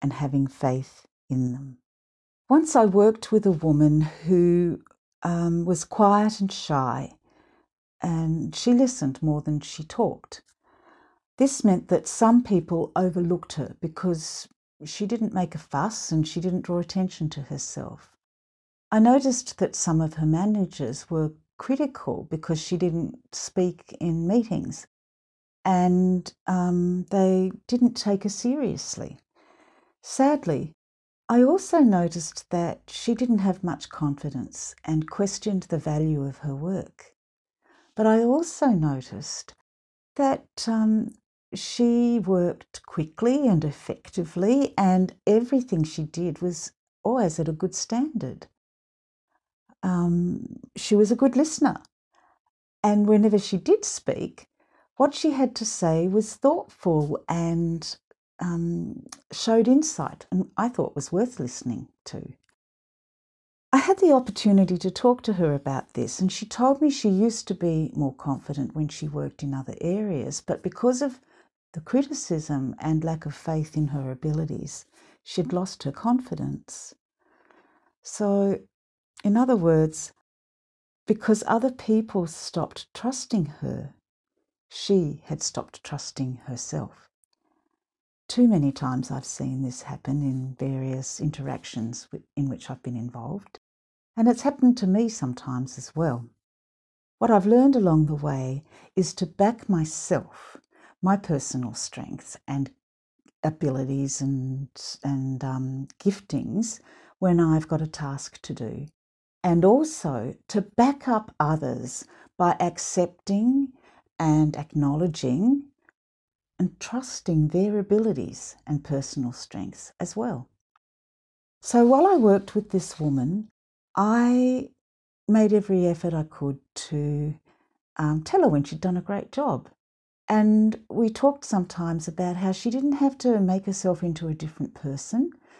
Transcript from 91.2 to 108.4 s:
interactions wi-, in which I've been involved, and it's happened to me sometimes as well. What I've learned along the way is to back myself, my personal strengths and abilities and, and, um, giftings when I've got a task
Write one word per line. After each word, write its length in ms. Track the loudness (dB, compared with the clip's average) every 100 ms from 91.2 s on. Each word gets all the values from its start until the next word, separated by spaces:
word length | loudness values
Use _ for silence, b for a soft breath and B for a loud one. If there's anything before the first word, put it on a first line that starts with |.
interactions 880 | -6 -4 -8 -10 -10 -8 -8 -10 -14
wi-, 140 | -18 _ -6
in 140 | -4
which 200 | -6 -12
I've 140 | -12
been 140 | -10 -8
involved, 640 | -10 -10 -10 -12 -12 -20 _ _ _ _ _ 2
and 100 | 2
it's 140 | 4
happened 340 | 0 4 4 4
to 80 | 2
me 200 | 2 0
sometimes 720 | -2 -6 -6 -8 -8 -8 -10
as 180 | -10 -2
well. 320 | -2 -2 -8 _ _ _ _ _ _ _ _ -2
What 140 | 4
I've 160 | 4 6
learned 300 | 6 8 6
along 300 | 6 4 4
the 80 | 0
way 500 | -4 -4 -4 -8 -12 b b
is 200 | -2 -2
to 120 | -2 -4
back 440 | 2 2 2 0
myself, 880 | 0 0 -6 -2 -2 -4 -18 -20 -20 _ b b b
my 140 | 0 0
personal 580 | 0 -4 -4 -6 -6
strengths 640 | -8 -12 -12 -12 -14 -16 -16 -8
and 260 | -6 -6 _ _ _ _ _ _ _
abilities 800 | -6 -2 -2 -2 -4 -4 -4 -4
and, 480 | -4 -4 -4 -8 -10 -14 -16 -10
and, 400 | -4 -4 -4 -6 -6
um, 420 | -6 -6 -8 -10 -4
giftings 840 | -2 -2 -4 -6 -4 -4 -4 -8 b b b b
when 200 | 2 4
I've 300 | 4 2 0
got 120 | -4
a 60 | -4
task 540 | -8 -8 -10 -14 -16